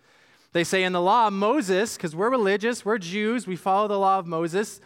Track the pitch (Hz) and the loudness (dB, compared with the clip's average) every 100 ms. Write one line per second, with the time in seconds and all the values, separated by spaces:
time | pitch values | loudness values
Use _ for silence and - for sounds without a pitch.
0 | _ _ _ _ _ 170 165 190 185 180 | _ _ _ _ _ -2 0 0 0 2
1 | 180 240 214 196 208 294 190 185 226 - | 4 4 4 2 0 0 2 0 0 -4
2 | 170 160 220 262 196 202 226 240 202 226 | -8 -2 0 2 2 0 -2 -4 -2 -4
3 | 170 202 214 240 185 175 196 190 214 202 | -4 -4 -2 -2 -4 -4 0 2 2 2
4 | 196 190 170 165 170 180 214 - | 2 2 0 -4 -2 -2 -4 -8